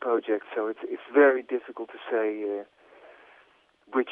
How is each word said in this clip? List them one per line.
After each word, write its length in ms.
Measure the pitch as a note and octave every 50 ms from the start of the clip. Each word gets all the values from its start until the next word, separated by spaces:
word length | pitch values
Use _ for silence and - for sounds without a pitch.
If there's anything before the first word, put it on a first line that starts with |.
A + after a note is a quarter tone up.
project, 440 | A#2+ B2 A#2 A2+ - - G#2+ G2+ - - -
so 140 | A#2 G#2+ A2
it's, 100 | A2 - -
it's 180 | - A#2+ - - -
very 300 | A#2+ C#3+ D3 C#3 C3 B2+
difficult 480 | A#2+ - C3 A#2+ - - A#2+ - A2+ -
to 80 | - A2 - -
say, 320 | B2 A2+ A2 G#2+ G#2+ G#2+ G#2
uh, 200 | G2+ G2+ G2+ G2+ - _ _ _ - - - - - - - - - - - - _ _ _ _ _ _ _ _ -
which 180 | - C3 B2 -